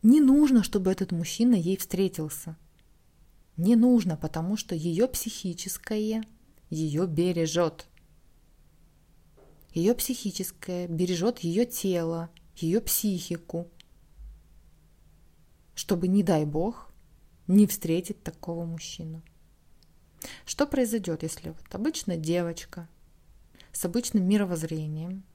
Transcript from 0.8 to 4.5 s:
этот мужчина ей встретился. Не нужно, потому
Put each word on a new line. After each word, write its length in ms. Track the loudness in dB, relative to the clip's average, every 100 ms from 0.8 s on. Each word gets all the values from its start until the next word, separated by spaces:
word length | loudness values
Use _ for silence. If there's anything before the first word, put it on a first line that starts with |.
| 0
этот 200 | 0 -2
мужчина 440 | -2 -4 0 4 4
ей 220 | 2 -2
встретился. 800 | -2 0 0 0 -8 -8 -12 -16 -20 _ _ _ _ _ -20 _ _ -2
Не 180 | 4 6
нужно, 420 | 8 6 4 -2
потому 400 | -4 -4 -2